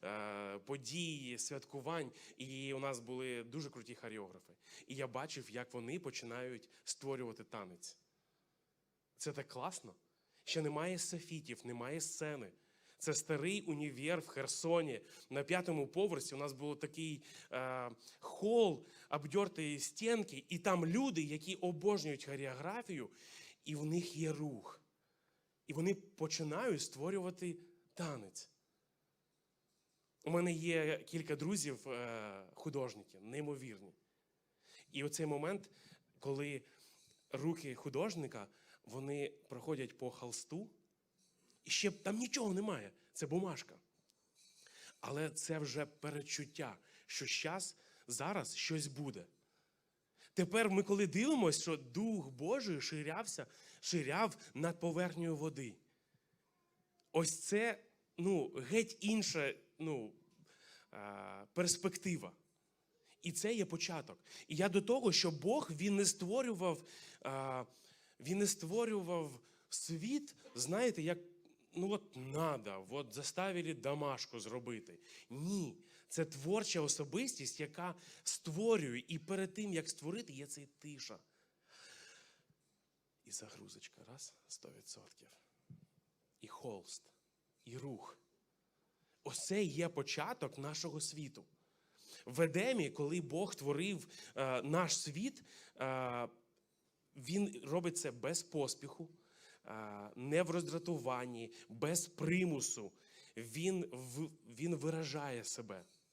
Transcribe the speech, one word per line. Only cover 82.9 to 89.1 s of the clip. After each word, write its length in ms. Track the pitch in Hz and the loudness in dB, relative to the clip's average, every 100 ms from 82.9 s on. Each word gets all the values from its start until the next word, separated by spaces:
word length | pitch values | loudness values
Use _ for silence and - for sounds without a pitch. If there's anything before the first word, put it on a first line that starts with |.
| _ _ _ | _ _ _
І 60 | - | -10
загрузочка, 720 | - 107 107 101 98 - - - | -8 -8 -16 -16 -16 -16 -18 -20
раз, 260 | 131 - - _ | -14 -16 -16 _
сто 240 | - - - | -14 -14 -16
відсотків. 500 | - - - - - - _ _ _ - - _ _ _ _ _ | -16 -16 -16 -20 -20 -20 _ _ _ -20 -20 _ _ _ _ _
І 80 | 107 | -14
холст, 640 | - 127 101 85 - _ _ _ _ _ _ | -10 -8 -8 -10 -14 _ _ _ _ _ _
і 140 | - 123 | -12 -8
рух. 400 | 135 113 - - _ _ _ _ _ _ _ _ _ | -6 -8 -10 -16 _ _ _ _ _ _ _ _ _